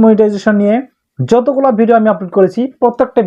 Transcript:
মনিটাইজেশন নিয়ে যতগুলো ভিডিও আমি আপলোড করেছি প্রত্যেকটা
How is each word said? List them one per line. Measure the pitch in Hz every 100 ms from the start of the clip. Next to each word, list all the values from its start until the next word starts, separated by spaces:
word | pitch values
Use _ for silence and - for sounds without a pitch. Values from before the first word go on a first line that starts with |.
মনিটাইজেশন | 220 214 214 202 - 208
নিয়ে | 202 226 262 _ _ - 123
যতগুলো | 233 247 269 269 214
ভিডিও | 226 233
আমি | 220
আপলোড | 196 185 202
করেছি | 185 226 262 -
প্রত্যেকটা | 240 233 254 -